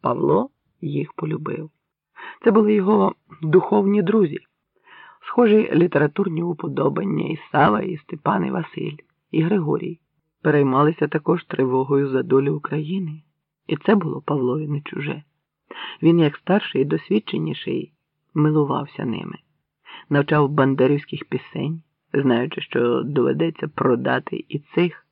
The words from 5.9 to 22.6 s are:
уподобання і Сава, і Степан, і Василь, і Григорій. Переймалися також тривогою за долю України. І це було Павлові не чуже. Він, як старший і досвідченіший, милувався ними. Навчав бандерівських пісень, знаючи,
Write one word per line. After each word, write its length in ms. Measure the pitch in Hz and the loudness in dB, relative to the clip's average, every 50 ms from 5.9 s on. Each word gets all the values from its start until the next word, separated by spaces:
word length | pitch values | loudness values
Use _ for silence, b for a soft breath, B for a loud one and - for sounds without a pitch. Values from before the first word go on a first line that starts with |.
| - 143 151 147 - - 202 - 160 156 170 | 4 2 2 2 0 -2 -2 -2 -2 -4 -4
уподобання 840 | 175 170 151 - 165 135 131 147 147 139 - - 196 160 156 - | -4 -6 -6 -6 -6 -4 0 0 0 0 -2 -4 -2 -2 -2 -4
і 140 | - 160 151 - - | -4 -6 -8 -10 -4
Сава, 300 | - 147 - 196 208 208 | 2 2 4 4 2 0
і 160 | 202 190 180 | -2 -6 -8
Степан, 480 | 147 _ - - 151 _ 151 - - 170 | -10 _ -14 -16 -6 _ -2 0 0 -2
і 60 | 131 | -2
Василь, 460 | - 185 160 - - - - 156 151 151 _ _ _ _ _ _ | -4 -6 -6 -6 -10 -8 -8 -8 -10 -12 _ _ _ _ _ _
і 100 | - 160 | -2 -2
Григорій. 580 | 160 170 214 196 160 147 - - - - 170 _ _ _ _ _ _ _ _ _ | 0 2 0 0 0 -2 -2 -4 -4 -8 -12 _ _ _ _ _ _ _ _ _
Переймалися 680 | _ 156 147 147 143 135 127 135 147 151 165 - 156 | _ 2 2 4 2 2 2 2 2 2 2 0 -4
також 360 | 147 - 156 151 - 165 170 - | -2 -2 -4 0 0 -2 -2 -2
тривогою 680 | _ - - 135 127 127 131 135 131 139 139 143 135 | _ -4 -2 0 0 0 0 0 0 0 0 0 0
за 140 | 131 131 123 | -2 -4 0
долю 320 | 120 127 135 139 139 156 | 2 2 2 2 2 -2
України. 680 | 151 147 - 147 151 151 147 185 196 185 156 151 156 _ _ _ _ _ _ _ _ _ | -4 -6 -6 -6 -6 -4 -4 -6 -6 -6 -6 -10 -12 _ _ _ _ _ _ _ _ _
І 100 | - 160 | -8 -8
це 180 | 151 - - 226 | -4 2 2 2
було 260 | 208 175 151 135 135 | 2 2 -2 -6 -8
Павлові 460 | 147 - 147 143 127 123 123 156 156 | -4 -4 -2 0 0 0 -2 -2 -4
не 140 | 147 147 147 | -4 -6 -6
чуже. 420 | 143 - - - 143 143 135 147 151 _ _ _ _ _ _ _ _ _ B B B B B B | -6 -8 -10 -8 -6 -6 -8 -10 -12 _ _ _ _ _ _ _ _ _ B B B B B B
Він, 180 | - 165 175 170 | 2 4 4 6
як 180 | 160 147 143 | 4 2 0
старший 440 | - _ - 180 208 - - - 135 | -4 _ 0 0 0 0 -2 -2 -2
і 40 | 135 | 0
досвідченіший, 1080 | 147 160 - - - 196 214 - - - 156 156 160 151 151 - - 135 127 - - _ _ _ _ _ _ _ _ _ | 0 0 -4 -2 0 -2 -2 0 -2 -6 -4 -4 -4 -6 -8 -6 -6 -6 -6 -6 -8 _ _ _ _ _ _ _ _ _
милувався 720 | 156 151 151 151 156 147 139 143 - 143 143 - - - | 2 2 4 4 2 2 2 -2 -6 -6 -8 -10 -8 -6
ними. 320 | 120 110 90 87 - - - _ _ _ _ _ _ _ _ B B B B B B | -6 -6 -6 -8 -12 -14 -16 _ _ _ _ _ _ _ _ B B B B B B
Навчав 400 | 147 143 143 - 156 151 147 139 | 0 0 2 2 2 2 2 2
бандерівських 760 | 147 151 135 135 135 - 127 131 143 143 - - - 151 - _ | 2 2 2 2 4 2 4 2 2 0 -2 -6 -12 -12 -10 _
пісень, 520 | - - - - - 139 135 147 165 160 _ _ _ _ _ _ - | -8 -8 -8 -8 -8 -6 -6 -6 -6 -8 _ _ _ _ _ _ -4
знаючи, 480 | 143 139 131 120 117 123 151 - - | 0 2 2 2 0 0 -4 -6 -10